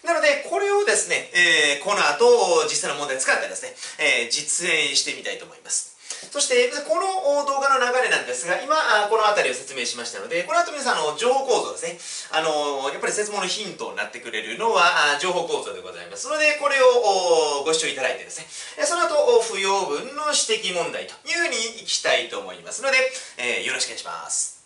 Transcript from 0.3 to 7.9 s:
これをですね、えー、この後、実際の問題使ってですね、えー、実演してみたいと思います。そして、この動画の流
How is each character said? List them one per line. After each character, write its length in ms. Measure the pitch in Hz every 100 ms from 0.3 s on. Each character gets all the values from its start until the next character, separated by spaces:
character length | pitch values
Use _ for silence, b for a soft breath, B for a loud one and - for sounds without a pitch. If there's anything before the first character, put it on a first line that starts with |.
| 285 -
こ 80 | 392
れ 140 | 403
を 120 | 403
で 120 | 415 -
す 120 | 175
ね、 220 | 139 -
え 460 | 175 175 160 147 143
ー、 40 |
こ 100 | 190
の 60 | 202
後、 640 | 156 147 240 240 185 165
実 240 | 151 - 175
際 20 |
の 60 | 143
問 100 | 143
題 120 | 131
使 140 | -
っ 80 | 269
て 60 | -
で 80 |
す 80 | 185
ね、 140 | 127 B B B
え 240 | 151 123 117
ー、 40 |
実 380 | 147 - - 175
演 280 | 156 147 131
し 80 |
て 80 | 147
み 100 | 131
た 80 | 104
い 80 | 98
と 60 |
思 100 | 87
い 60 | -
ま 80 | -
す。 280 | - - - B B B
そ 80 | 285
し 80 | 285
て、 200 | 247 247 294 294
こ 80 | 330
の 500 | 392 381 285 285 277
動 140 | 277
画 180 | 277 262
の 0 |
流 140 | 240